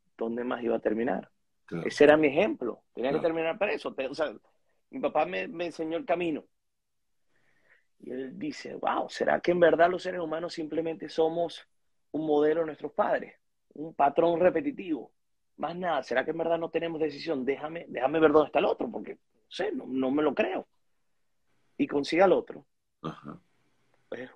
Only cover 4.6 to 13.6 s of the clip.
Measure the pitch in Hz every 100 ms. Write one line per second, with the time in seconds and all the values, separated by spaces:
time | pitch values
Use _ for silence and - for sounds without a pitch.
4.6 | _ _ _ 131 143 151 165 190 185 165
5.6 | 175 - 160 165 135 170 170 139 - _
6.6 | _ _ _ _ _ _ _ _ _ _
7.6 | _ _ _ _ - 127 131 - 151 -
8.6 | - - - 147 - - - 147 - 175
9.6 | 165 156 170 175 175 185 160 156 170 165
10.6 | 156 156 165 156 156 - 160 170 165 -
11.6 | - _ _ _ _ 147 156 147 151 160
12.6 | 160 147 151 - 208 143 - - _ _